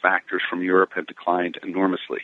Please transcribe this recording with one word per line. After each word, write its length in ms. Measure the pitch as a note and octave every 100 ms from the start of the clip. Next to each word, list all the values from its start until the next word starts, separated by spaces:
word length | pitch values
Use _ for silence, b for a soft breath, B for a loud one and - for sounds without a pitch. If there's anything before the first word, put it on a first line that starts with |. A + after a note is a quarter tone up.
factors 400 | F#2 F2+ - F#2 -
from 140 | F2+
Europe 300 | F2+ F#2 F#2+
have 140 | F2+ D#2+
declined 500 | - - F2+ F2 -
enormously. 560 | E2+ F2+ F#2+ F2+ - -